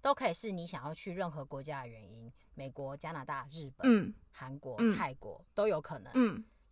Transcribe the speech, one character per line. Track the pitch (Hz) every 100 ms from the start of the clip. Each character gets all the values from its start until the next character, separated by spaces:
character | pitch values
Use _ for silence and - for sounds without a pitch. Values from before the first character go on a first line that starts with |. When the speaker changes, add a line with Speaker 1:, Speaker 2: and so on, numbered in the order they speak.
Speaker 1:
都 | -
可 | - 247
以 |
是 | 170 226
你 | 185 170
想 | 147 139
要 |
去 | 160 202
任 | 180 175
何 | 147
国 | 135 139
家 | 143 139
的 | 123
原 | 113
因。 | 98 113 117 - -
美 | - 135
国、 | 127 135 139
加 | 160
拿 | 165
大、 | 131 139 135
日 | 160 139 -
本、 |
Speaker 2:
嗯。 | 262 220 196 - -
Speaker 1:
韩 | - 131 139
国、 | 135 117
Speaker 2:
嗯。 | 226 202
Speaker 1:
泰 | 156
国 | 131 104 - -
都 | - 214
有 | 160
可 | 147 147
能。 | -
Speaker 2:
嗯。 | 254 233 214 - - _